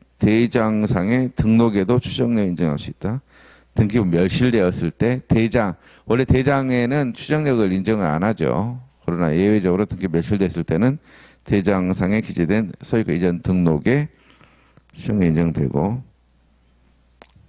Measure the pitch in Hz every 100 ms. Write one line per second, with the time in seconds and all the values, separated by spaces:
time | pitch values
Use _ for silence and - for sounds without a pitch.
0 | _ - 107 110 120 123 110 107 107 -
1 | 95 123 127 - 110 113 117 101 95 123
2 | - - 120 113 98 85 82 71 80 -
3 | 92 123 - _ - - _ - 107 117
4 | 95 85 92 - 123 117 110 - 82 -
5 | 113 127 - 117 113 120 104 82 - -
6 | - 117 131 127 131 139 131 123 120 147
7 | 135 110 - 151 151 120 101 95 95 110
8 | 82 78 98 92 73 64 110 123 - _
9 | - 85 85 80 98 107 90 90 104 92
10 | 95 85 82 104 95 87 80 82 123 147
11 | - - - _ - 104 95 95 92 92
12 | 92 107 107 85 82 107 104 - - 117
13 | 92 85 90 87 - 92 82 78 92 139
14 | 151 - _ - - _ _ _ _ -
15 | - 107 87 80 85 78 69 64 87 123
16 | 127 _ _ _ _ _ _ _ _ _
17 | _ _ - -